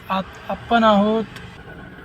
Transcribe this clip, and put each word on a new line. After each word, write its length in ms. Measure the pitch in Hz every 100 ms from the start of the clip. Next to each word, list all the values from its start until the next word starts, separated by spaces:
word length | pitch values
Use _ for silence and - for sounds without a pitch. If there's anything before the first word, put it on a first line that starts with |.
| -
आत-, 420 | 190 185 - -
आपण 320 | 196 - 233
आहोत 400 | 220 202 214 220 208 - - - - - - -